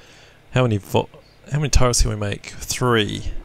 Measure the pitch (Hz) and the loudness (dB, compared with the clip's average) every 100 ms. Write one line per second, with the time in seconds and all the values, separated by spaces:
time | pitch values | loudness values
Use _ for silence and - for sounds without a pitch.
0 | - - - - _ 127 123 104 - 113 | -20 -20 -20 -20 _ 0 0 0 0 -2
1 | - - - _ - 143 151 - 127 120 | -2 -10 -20 _ -8 -4 2 4 4 4
2 | 120 107 101 107 - - - - 123 117 | 0 0 -4 -6 -10 -14 -10 -2 2 2
3 | 104 104 - - | 0 -4 -6 -8